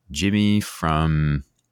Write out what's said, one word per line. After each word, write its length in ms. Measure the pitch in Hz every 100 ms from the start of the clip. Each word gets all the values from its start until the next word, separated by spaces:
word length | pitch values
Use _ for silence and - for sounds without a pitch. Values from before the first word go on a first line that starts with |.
| -
Jimmy 500 | 76 95 104 104 104
from, 800 | - - 82 78 80 78 76 73 - _ _